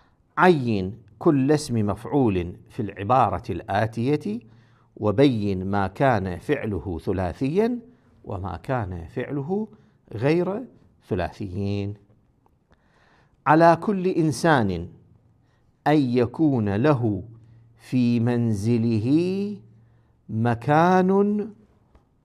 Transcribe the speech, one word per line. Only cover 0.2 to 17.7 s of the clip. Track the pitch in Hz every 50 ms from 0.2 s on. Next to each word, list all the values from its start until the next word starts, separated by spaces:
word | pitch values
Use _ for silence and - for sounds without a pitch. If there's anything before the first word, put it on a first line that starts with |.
| _ _ _ -
عين | 160 185 180 147 123 117 110 98 92 92 110 - - - - -
كل | - 180 151 139 131 139
اسم | 151 147 151 - 120 113 104
مفعول | 104 95 - - - 135 147 131 113 95 90 85 87 95 - - _
في | - -
العبارة | 113 98 - - 101 101 123 135 120 101 92 87 - -
الآتية، | 95 85 - - 98 101 110 110 113 117 117 131 147 147 151 202 208 240 - - - - _ _ _ _ _ _ _ -
وبين | 110 107 98 104 143 147 123 110 101 101 98 90 92
ما | 95 98 101 98 92
كان | 95 - 143 135 123 101 92 95 87 85
فعله | - - 147 - - 110 101 87 - 98 85 80
ثلاثياً | - - 95 92 92 87 82 - 131 131 156 196 220 240 247 240 - - _ _ _ _ _ _ _
وما | - 110 92 92 90 87 82
كان | - - 135 123 107 90 92 85 85 -
فعله | - 127 123 - 135 147 135 151 190 208 220 - - _ _ _ _ _ _ _
غير | - 101 117 139 165 175 175 180 190 226 262 - - _ _ _ _ _ _ _
ثلاثيين. | - 92 87 82 - - 107 95 90 95 98 98 101 101 98 101 104 - _ _ _ _ _ _ _ _ _ _ _ _ _ _ _ _ _ _ _ _ _ _ _ _ _ _ _ _ _ 135
على | 147 160 165 170 165 165
كل | - - 208 190 180 185
إنسان | - - 160 156 139 - - 170 156 135 110 98 90 85 85 90 - - _ _ _ _ _ _ _ _ _ _ _ _ _ _ _ _ _ 143
أن | 151 156
يكون | 139 123 120 127 120 110 - - 160 151 135 120 107 101 98
له | 101 123 156 147 117 120 110 101 90 87 - - - - _ - - _ _